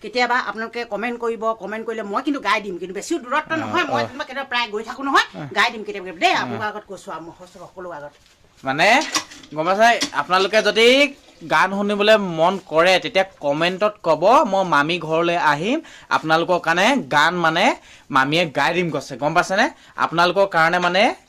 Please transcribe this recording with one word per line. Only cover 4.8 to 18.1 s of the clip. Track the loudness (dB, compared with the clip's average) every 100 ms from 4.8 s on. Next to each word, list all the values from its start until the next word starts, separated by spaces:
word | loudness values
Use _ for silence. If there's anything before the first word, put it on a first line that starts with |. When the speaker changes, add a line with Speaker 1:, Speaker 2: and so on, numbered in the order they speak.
Speaker 1:
থাকো | -10 -8
নহয়, | 0 0 0 -8
Speaker 2:
অ। | -8
Speaker 1:
গাই | 0 0
দিম | -2
কেতিয়াবা | -10 -10 -12
কেতিয়াবা | -2
দেই। | 0
Speaker 2:
অ। | 0
Speaker 1:
আপোনালোকৰ | -4 -6 -6
আগত | -8 -14
কৈছো | -16 -12
আৰু | -14
মই | -14 -18 -20
সকলো | -20 -20 -16 -14
আগত। | -14 -16 _ _ _ _ _
Speaker 2:
মানে | -6 2 4 4 2 -6 -8 -20 -14
গম | -4 -2
পাইছে, | 4 4 4 -2
আপোনালোকে | -4 0 0 2 2
যদি | 2 4 6 6 2 -2 _ _ -2
গান | 2 2 0
শুনিবলৈ | -2 0 4 4 2 2
মন | 2 0 -2
কৰে, | 2 4 4
তেতিয়া | 2 0 -2 -2
কমেণ্টত | -2 0 -2 0 -2 -2
ক'ব, | 0 2 6 4 4
মই | 0 2
মামী | 2 2 -2
ঘৰলৈ | -2 0 0 2 2
আহিম, | 0 0 -4 -6 -20 -4
আপোনালোকৰ | -4 2 0 2 0
কাৰণে | 0 2 2 2 0 2
গান | 2 2
মানে | 0 2 0 0 -10 -20
মামীয়ে | _